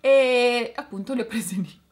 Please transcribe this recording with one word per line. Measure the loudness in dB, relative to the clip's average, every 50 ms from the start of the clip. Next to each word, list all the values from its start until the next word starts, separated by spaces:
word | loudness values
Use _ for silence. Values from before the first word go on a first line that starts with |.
e | 4 4 4 6 6 4 2 2 2 2 2 0 -2 -4 -8
appunto | -12 -12 -10 -10 -12 -8 -6 -4
le | -4 -4
ho |
prese | -4 -6 -6 -6 -4 -4
lì. | -6 -6 -6 -8 -20 _ _